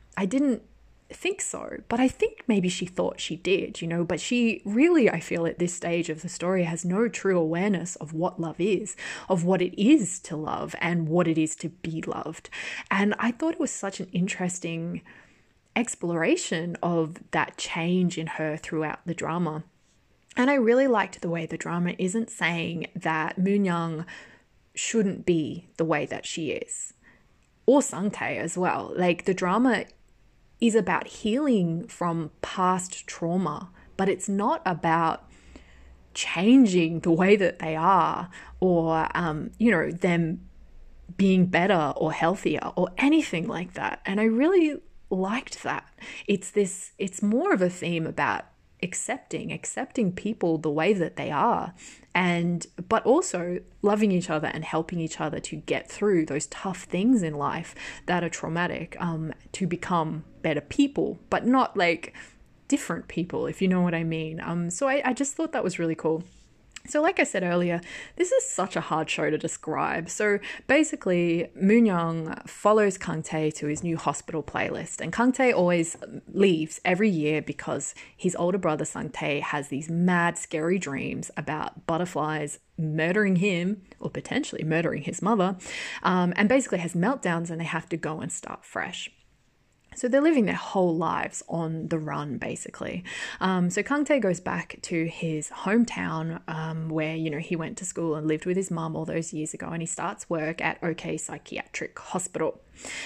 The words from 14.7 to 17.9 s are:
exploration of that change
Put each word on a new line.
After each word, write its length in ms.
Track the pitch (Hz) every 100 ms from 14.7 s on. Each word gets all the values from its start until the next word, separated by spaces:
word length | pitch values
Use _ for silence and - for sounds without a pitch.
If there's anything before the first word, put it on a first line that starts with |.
| 165 170 175 - - - _ _ _ _ -
exploration 1000 | 233 - 175 170 170 349 - 175 175 170
of 360 | 175 170 160 170 -
that 260 | 170 - -
change 600 | - - 165